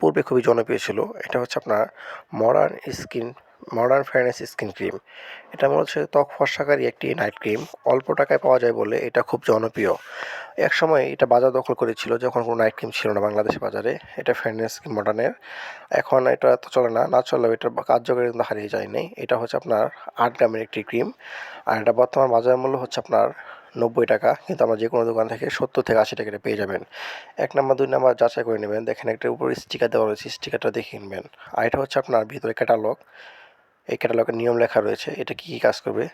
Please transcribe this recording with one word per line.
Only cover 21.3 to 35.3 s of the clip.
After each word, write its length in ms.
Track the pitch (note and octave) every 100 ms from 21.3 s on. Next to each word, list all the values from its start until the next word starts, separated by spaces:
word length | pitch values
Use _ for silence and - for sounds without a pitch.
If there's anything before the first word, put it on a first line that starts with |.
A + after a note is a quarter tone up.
| - - - -
আর 100 | A2+
এটা 100 | G#2+
বর্তমান 360 | A#2+ B2 C#3+ C3+
বাজার 260 | A2+ A#2+ B2+
মূল্য 200 | C3 C3
হচ্ছে 180 | B2+ -
আপনার 280 | - A2 A#2 - - - - -
নব্বই 260 | A#2 A#2+ A#2
টাকা, 240 | A2 B2 - -
কিন্তু 140 | F#3
আমরা 120 | A2+ A2
যে 120 | A2+
কোনো 160 | B2 A#2
দোকান 160 | A2+ A2+
থেকে 180 | A2+ -
সত্তর 320 | - C3+ -
থেকে 160 | - A2+
আশি 160 | G#2+ A2
টাকা 120 | G#2+
এটা 80 | G2+
পেয়ে 200 | - G#2+
যাবেন। 220 | G2 F#2+ - - - - - -
এক 60 | C3 C#3
নাম্বার, 180 | C3+ C3
দুই 120 | C3+
নাম্বার 180 | C3 C3 A#2+
যাচাই 280 | A#2+ -
করে 140 | A#2 A2
নেবেন। 240 | G#2 G#2+
দেখেন, 220 | A2+ A2+ A#2
একটা 120 | A2+ A#2+
উপরে 180 | A#2+ C3
স্টিকার 340 | B2 - - A#2
দেওয়া 160 | A2+ A2
রয়েছে, 200 | G#2 -
স্টিকারটা 420 | - - - B2+
দেখে 200 | A#2 -
কিনবেন। 340 | A2 G2+ F#2+ - - -
আর 100 | - A#2
এটা 100 | C#3
হচ্ছে 140 | C3+ C3+
আপনার 240 | C3 A#2+
ভিতরে 280 | G#2+ C3+ A2+ A2+
ক্যাটালগ, 380 | A#2 A#2 A2 C3 _ - - - - _ _ _ -
এই 80 | A#2
ক্যাটালগের 380 | - A#2 A2+
নিয়ম 220 | A#2 A#2+ A#2+
লেখা 220 | A#2 A2+
রয়েছে, 280 | G#2 G#2+ - -
এটা 120 | -